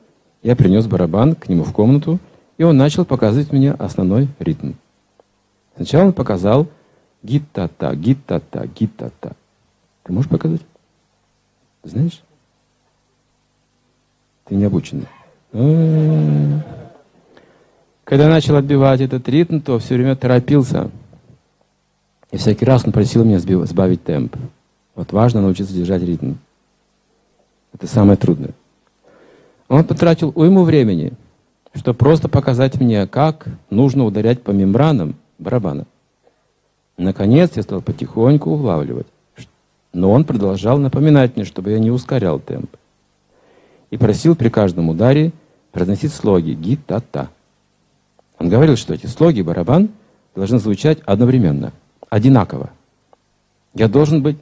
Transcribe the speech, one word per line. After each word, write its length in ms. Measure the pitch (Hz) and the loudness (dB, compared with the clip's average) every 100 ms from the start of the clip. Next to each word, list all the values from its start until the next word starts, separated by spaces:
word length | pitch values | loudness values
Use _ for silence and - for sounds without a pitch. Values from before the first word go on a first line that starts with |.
| _ _ _ _ | _ _ _ _
я 120 | 113 120 | -2 2
принёс 300 | 95 104 110 | 4 2 0
барабан 500 | 92 85 95 139 160 | -2 0 2 0 0
к 140 | - | -2
нему 140 | 85 | -2
в 100 | 95 | -2
комнату, 460 | 101 110 143 160 180 - _ _ - | 0 2 2 0 -4 -6 _ _ 0
и 40 | |
он 140 | 165 139 | 2 4
начал 280 | 143 165 175 | 2 0 -2
показывать 460 | 127 110 123 147 | 0 0 0 0
мне 200 | 139 139 | 0 0
основной 560 | 139 92 - 92 110 139 - | 0 -6 -4 0 0 -2 -4
ритм. 340 | 82 76 69 - _ _ _ _ _ _ _ _ _ - | -6 -6 -8 -12 _ _ _ _ _ _ _ _ _ -12
Сначала 320 | - 147 196 | -2 2 4
он 60 | |
показал 540 | 180 113 92 98 127 160 - _ _ _ _ | 2 -2 -2 2 2 0 -8 _ _ _ _
гиттата, 720 | 104 143 147 - 85 - 69 67 | -6 -4 -4 -8 -8 -6 -6 -2
гиттата, 720 | 98 139 - 82 - - - | -2 -2 -4 -6 -6 -10 -12
гиттата. 680 | - 110 - 60 - - - _ _ _ _ _ _ | -6 -6 -6 -16 -14 -18 -18 _ _ _ _ _ _
Ты 100 | - | -6
можешь 160 | 92 151 | -4 -2
показать? 320 | 170 160 165 - _ _ _ _ _ _ _ _ _ _ _ | -2 -2 -6 -8 _ _ _ _ _ _ _ _ _ _ _
Знаешь? 380 | - 95 165 - _ _ _ _ _ _ _ _ _ _ _ _ _ _ _ _ _ _ _ _ _ _ - | -10 -4 -4 -6 _ _ _ _ _ _ _ _ _ _ _ _ _ _ _ _ _ _ _ _ _ _ -6
Ты 100 | 98 | -2
не 100 | 101 | 0
обученный. 420 | 92 - - - _ _ _ _ | -2 -6 -10 -12 _ _ _ _
А-а-а. 1300 | 110 139 160 160 156 156 156 151 147 147 147 - - - - _ _ _ _ _ _ _ _ _ _ - | -2 2 2 2 2 2 2 2 0 0 -2 -6 -16 -20 -20 _ _ _ _ _ _ _ _ _ _ -2
Когда 160 | 139 151 | 2 4
начал 300 | 160 - 147 | 4 2 0
отбивать 420 | 139 139 135 131 | 2 2 2 2
этот 300 | 131 127 123 | -2 -4 -2
ритм, 320 | 143 170 160 | 0 0 -2
то 180 | 139 117 | -2 -4
всё 160 | - 127 | -2 -2
время 220 | 131 131 | 0 -2
торопился. 760 | 123 123 123 147 127 - - - - _ _ _ _ _ _ _ _ _ _ _ _ | 0 0 2 0 2 -2 -4 -10 -20 _ _ _ _ _ _ _ _ _ _ _ _
И 60 | - | -4
всякий 300 | - 104 123 | -2 0 2
раз 180 | 127 110 | 2 2
он 60 | |
просил 320 | 107 98 117 | 0 0 2
меня 160 | 113 95 | 2 2
сбив-, 260 | 87 92 82 | 0 -2 -2
сбавить 380 | 87 92 87 | -2 0 -2
темп. 320 | - 76 - - 127 _ _ _ _ - | -4 -6 -6 -10 -14 _ _ _ _ -14
Вот 180 | - | -6
важно 280 | 98 120 110 | 0 0 2
научиться 320 | 98 92 95 | 0 -2 -6
держать 280 | 95 87 92 | -6 -2 -2
ритм. 320 | 87 82 67 - _ _ _ _ _ _ _ _ _ _ _ _ _ | -2 -4 -6 -8 _ _ _ _ _ _ _ _ _ _ _ _ _
Это 140 | - 87 | -16 -4
самое 300 | 110 101 95 | 2 4 4
трудное. 340 | - 76 - - _ _ _ _ _ _ _ _ _ _ - | 2 -2 -6 -14 _ _ _ _ _ _ _ _ _ _ 0
Он 160 | 135 160 | 2 2
потратил 480 | - 170 165 160 165 | 2 2 2 -2 2
уйму 280 | 160 190 | 4 6
времени, 500 | 170 147 113 82 - - _ _ _ _ _ | 4 2 2 0 -4 -10 _ _ _ _ _
чтобы 240 | - - 117 | -6 -6 2
просто 300 | 131 160 160 | 4 4 2
показать 540 | 143 139 123 131 - | 0 0 0 0 0
мне, 260 | 123 107 95 | 0 0 -2
как 400 | 127 156 156 - - _ | 0 -2 -2 -12 -18 _
нужно 340 | 98 139 135 | 0 2 2
ударять 380 | 113 101 110 127 | 0 0 0 -2
по 100 | - | -2
мембранам 640 | 101 95 113 156 127 78 - _ - | 0 2 2 2 0 -4 -8 _ -14
барабана. 460 | 92 123 92 71 - _ _ _ _ _ _ _ _ _ _ - | -6 -4 -4 -8 -12 _ _ _ _ _ _ _ _ _ _ -6
Наконец 580 | 92 - 101 139 180 110 | -6 -2 2 2 2 -2
я 80 | |
стал 180 | - 95 | -8 -8
потихоньку 680 | - - 67 113 120 147 160 | -8 -8 -8 0 2 2 0
улавливать. 580 | 151 123 80 67 60 - _ _ - - _ _ _ _ | -4 -2 -4 -4 -8 -12 _ _ -20 -20 _ _ _ _
Но 180 | 87 95 | -2 2
он 140 | 120 160 | 2 2
продолжал 520 | 117 101 95 107 143 | -2 -2 -2 0 0
напоминать 580 | 135 135 151 147 123 117 | 0 0 4 4 4 -2
мне, 80 | 92 | -8
чтобы 260 | - 98 | -8 -4
я 80 | 110 | -2
не 120 | 110 | 0
ускорял 480 | 123 - 135 92 69 | -2 -4 -2 -2 -4
темп. 360 | - - - _ _ _ _ _ _ _ _ _ _ _ _ | -6 -12 -12 _ _ _ _ _ _ _ _ _ _ _ _
И 60 | - | -2
просил 400 | 156 151 165 165 | 0 2 2 2
при 140 | 117 | 2
каждом 400 | 113 98 87 82 | 2 0 0 -2
ударе 420 | 80 120 143 160 - _ _ _ | 2 2 2 0 -4 _ _ _
произносить 400 | - 95 98 151 | -6 -4 -2 -6
слоги 380 | - 107 92 82 | -4 0 0 0
ги-та-та. 800 | 76 85 151 - 104 - 71 65 _ _ _ _ _ _ _ _ _ _ - | -6 -4 -6 -4 -8 -6 -10 -10 _ _ _ _ _ _ _ _ _ _ -8
Он 80 | 85 | 0
говорил, 260 | 113 156 131 | 4 4 2
что 200 | - 78 | -2 -8
эти 100 | - | -8
слоги 360 | - 170 120 | 0 2 2
и 20 | |
барабан 460 | 85 85 85 156 214 - _ _ _ | -2 -4 0 2 0 -4 _ _ _
должны 240 | 95 98 123 | -8 -2 -2
звучать 420 | 107 98 151 156 - | -2 -2 -2 -2 -2
одновременно, 680 | 101 123 127 90 71 65 - _ _ - | 0 2 2 2 -2 -6 -12 _ _ -6
одинаково. 640 | 110 127 131 87 67 67 _ _ _ _ _ _ _ _ _ _ - | 0 4 4 2 -6 -12 _ _ _ _ _ _ _ _ _ _ -2
Я 120 | 110 | 2
должен 360 | 131 151 156 | 2 2 2
быть, 140 | 143 147 | 0 -4